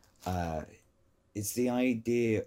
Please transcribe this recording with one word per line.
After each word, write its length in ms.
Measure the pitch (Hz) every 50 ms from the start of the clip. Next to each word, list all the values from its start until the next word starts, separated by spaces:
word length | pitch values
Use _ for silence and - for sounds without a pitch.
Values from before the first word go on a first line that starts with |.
| _ - _ _ -
Uh, 380 | - 92 90 87 85 80 78 - - - - _ _ _ _ _ _ _ _ _ _ -
it's 180 | 107 107 - -
the 160 | 120 123 123
idea 720 | 120 123 127 127 123 113 113 117 120 120 120 113 110 104 -